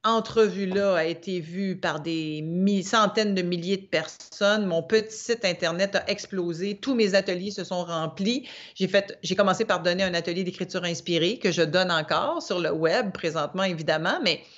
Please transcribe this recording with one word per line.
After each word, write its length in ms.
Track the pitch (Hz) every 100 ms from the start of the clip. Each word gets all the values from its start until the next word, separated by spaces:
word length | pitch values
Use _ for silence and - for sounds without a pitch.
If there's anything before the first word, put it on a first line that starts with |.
entrevue-là 920 | 220 226 220 226 214 185 190 190 202 175
a 80 |
été 340 | 165 165 - 180
vue 380 | 160 180 196 185
par 240 | 180 156
des 420 | 156 165 156 151
mi-, 400 | 156 175 196 196
centaines 540 | 175 233 208 214 208 190
de 60 |
milliers 340 | 175 175 175 190
de 100 | 196
personnes. 800 | 160 160 - - - 202 214 196
Mon 160 | 165
petit 340 | 165 220 214 -
site 280 | - 233
Internet 500 | 190 175 170 170 196
a 80 | 190 -
explosé. 680 | 202 - 196 175 160 202 202
Tous 200 | 269 247
mes 180 | 208
ateliers 380 | 196 190 180 202
se 100 | 202
sont 220 | 175 180
remplis. 640 | 170 165 160 - 196 247 - - -
J'ai 140 | - 190
fait, 280 | 196 196 -
j'ai 140 | - 185
commencé 280 | 196 180
par 160 | 220 180
donner 220 | 175 180
un 100 | 190
atelier 300 | 170 180 175
d'écriture 400 | 185 185 180 185
inspirée 560 | 175 170 - 170 170 247
que 140 | 202
je 100 | 170
donne 300 | 160 180 180
encore 500 | 165 151 160 233 330
sur 160 | - 180
le 140 | 160
web 400 | 165 160 208 208
présentement, 500 | - 170 156 147 185
évidemment, 560 | 190 165 156 156 175 330
mais 160 | 214 156 -